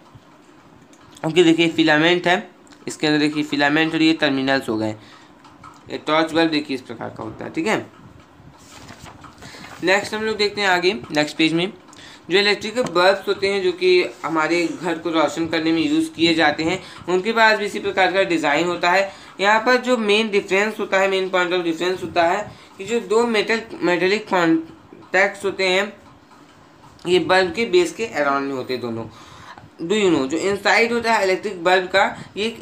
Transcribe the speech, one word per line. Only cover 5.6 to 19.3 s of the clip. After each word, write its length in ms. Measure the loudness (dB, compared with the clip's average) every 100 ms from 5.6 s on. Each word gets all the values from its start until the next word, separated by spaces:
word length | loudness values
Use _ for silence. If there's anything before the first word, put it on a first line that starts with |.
| -20 -20 -12
ये 80 | -8 -2
torch 260 | 0 2
bulb 180 | 2 2
देखिए 240 | 0 -4
इस 60 | -8
प्रकार 280 | -8 -12 -12
का 160 | -10
होता 200 | -12 -12
है, 60 | -10
ठीक 140 | -6 -2
है। 200 | -4 -6 -18 -20 -20 -20 -20 -20 -20 -20 -20 -20 -20 -20 -20 -20 -20 -20 -20 -18 -4
Next 300 | 0 0 0
हम 80 | -4
लोग 140 | -4 0
देखते 240 | -2 0
हैं 80 | 2
आगे, 240 | 2 2 -2 -4
next 240 | -2 -2 0
page 160 | 0
में 200 | 0 -2 -8 -20 -20 -20 -18 -2
जो 80 | 2
electrical 440 | 2 0 -4 -4
bulbs 460 | -2 2 4 2 -2
होते 200 | -2 -2
हैं 140 | 0
जो 100 | -2
कि 180 | 0 4 4 2 -4
हमारे 380 | -4 -2 0 0 -2 -4
घर 160 | -6 -4
को 120 | -2
रोशन 360 | 0 0 -2 -4
करने 260 | -2 0
में 80 | 0
यूज़ 300 | 0 0 -2
किए 220 | 0 0
जाते 280 | 2 2 0
हैं, 180 | -2 -4 -8 -12 -4
उनके 240 | -2 0
पास 260 | 4 4 4
भी 60 |
इसी 160 | -2 -6
प्रकार 320 | -4 0 2
का 100 | 2
design 440 | 0 0 0 0 0
होता 240 | 0 0
है। 220 | 2 0 -6 -14